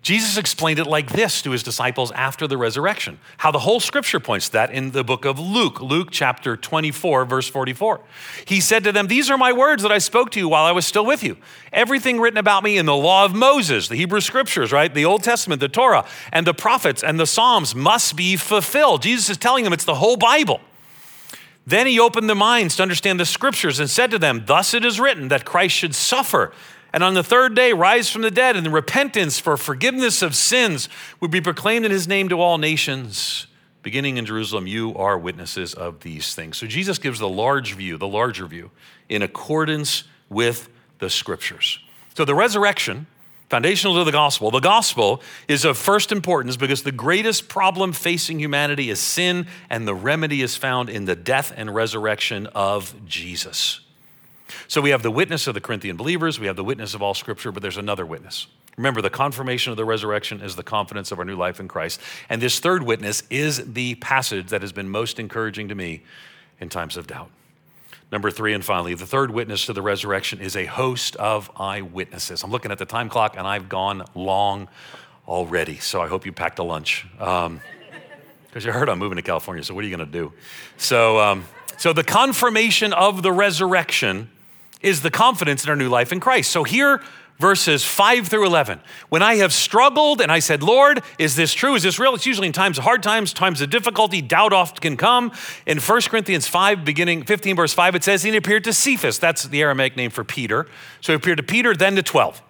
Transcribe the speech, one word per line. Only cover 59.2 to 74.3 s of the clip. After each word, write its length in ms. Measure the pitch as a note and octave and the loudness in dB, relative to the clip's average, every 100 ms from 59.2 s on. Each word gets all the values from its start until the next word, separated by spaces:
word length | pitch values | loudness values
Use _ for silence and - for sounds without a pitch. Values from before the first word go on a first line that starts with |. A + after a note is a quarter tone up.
| C#3 C3+ C3 B2 B2+ | -4 -4 -6 -4 -4
of 40 | A2 | -4
the 80 | |
resurrection 560 | A2 A2 G#2+ G#2+ - G#2 | -4 -2 -2 -4 -6 -12
is 140 | G2 | -12
the 80 | F2+ | -12
confidence 480 | - G#2+ G2+ G#2+ F#2+ | -6 -6 -6 -8 -10
of 80 | F#2 | -8
our 60 | |
new 100 | F2+ | -8
life 260 | F#2+ F2+ F2 | -4 -6 -6
in 60 | F#2+ | -10
Christ. 340 | F2+ E2 - - - - | -8 -8 -8 -14 -18 -10
And 120 | A2+ | -4
this 200 | B2 - | -2 -2
third 220 | E3+ F3+ | 0 -2
witness 400 | A#2+ A2+ G#2 G#2 - | 0 -2 -2 -6 -6
is 420 | B2+ D3+ C3+ - | -4 -2 -4 -8
the 240 | A2+ B2 A#2 | -6 -6 -6
passage 520 | - C3+ B2+ G2+ F#2 | -2 -2 -2 -6 -6
that 140 | G2+ | -6
has 100 | G2 | -6
been 160 | F#2 F#2+ | -10 -8
most 300 | G2+ A2+ - | -6 -6 -8
encouraging 500 | G#2 A2+ A2 G2+ G2+ | -10 -6 -8 -8 -12
to 60 | |
me 280 | G#2 F2 D#2+ _ - - - _ _ | -10 -10 -10 _ -20 -20 -20 _ _
in 80 | F2 | -12
times 280 | F2+ D#2+ F2 | -10 -10 -12
of 100 | D#2 | -14
doubt. 240 | D#2 - _ _ _ _ _ - - _ | -16 -18 _ _ _ _ _ -20 -20 _
Number 180 | G#2 G#2 | -4 -4
three, 220 | - A2 | -2 -4
and 120 | G#2 | -4
finally, 300 | F#2 F#2+ F2 | -2 -4 -4
the 120 | F2 F#2 | -8 -4
third 240 | C#3 C3+ | -2 -2
witness 360 | A2+ G#2+ G2+ - | -4 -6 -6 -6
to 60 | |
the 100 | G2+ | -4
resurrection 580 | G2 G2+ G2+ G2 - G2+ | -4 -4 -2 -4 -4 -8
is 160 | F#2+ F#2+ | -8 -6
a 100 | F2+ | -6
host 500 | - C3 B2+ - - | -4 -4 -2 -6 -4
of 340 | G#2 A2 G2 - | -2 -2 -4 -8
eyewitnesses. 840 | G2 G2+ F#2 F2+ F2+ F2+ - F2 | -6 -6 -8 -10 -10 -10 -10 -8
I'm 80 | F#2 | -6
looking 200 | A#2+ G#2+ | -6 -6
at 80 | G2+ | -8
the 80 | F#2+ | -6
time 220 | A#2 A#2 | -6 -4
clock, 280 | A#2+ G#2+ G2+ | -2 -2 -2
and 100 | F#2+ | -6
I've 220 | G2+ F#2+ | -8 -6
gone 360 | F#2+ G2 G2 F#2 | -6 -4 -6 -10
long 540 | - F#2+ | -10 -4